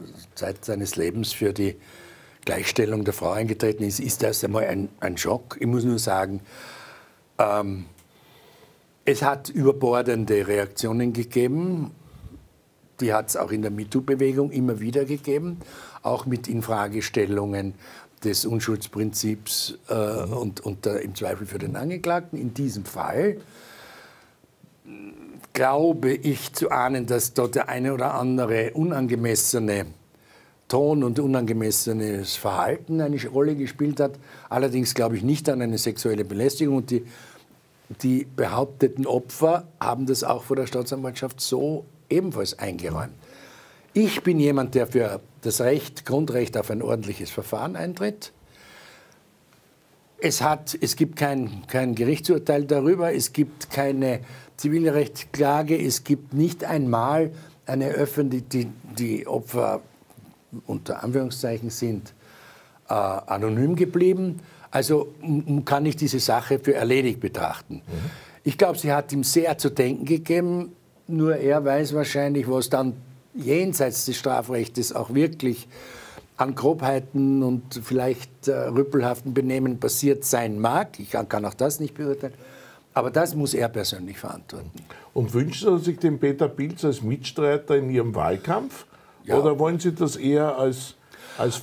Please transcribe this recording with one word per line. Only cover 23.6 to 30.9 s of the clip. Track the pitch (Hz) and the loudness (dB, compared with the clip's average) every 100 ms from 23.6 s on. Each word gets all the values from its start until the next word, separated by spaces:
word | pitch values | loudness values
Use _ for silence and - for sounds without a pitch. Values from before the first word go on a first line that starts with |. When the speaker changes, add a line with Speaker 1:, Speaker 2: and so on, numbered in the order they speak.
| - - - - - - _ _ _ _ - _ - - 101 - - - - | -20 -20 -20 -20 -20 -20 _ _ _ _ -20 _ -20 -18 -18 -18 -20 -20 -8
Speaker 1:
glaube | - 131 143 165 143 131 | 0 2 4 4 4 2
ich | 131 147 127 - | 2 0 -2 -4
zu | - 160 | -4 0
ahnen, | 131 127 131 120 | 2 2 0 0
dass | 120 - | 0 2
dort | - 120 127 | 0 0 0
der | - | -2
eine | 123 135 | -2 -2
oder | 131 131 135 | 0 0 0
andere | 127 127 117 113 113 | 0 2 2 2 0
unangemessene | 156 165 139 127 120 117 110 - 120 107 101 82 - _ _ _ - _ _ - | 0 0 0 0 0 2 2 2 0 0 0 -4 -12 _ _ _ -20 _ _ -2
Ton | 123 147 | 2 4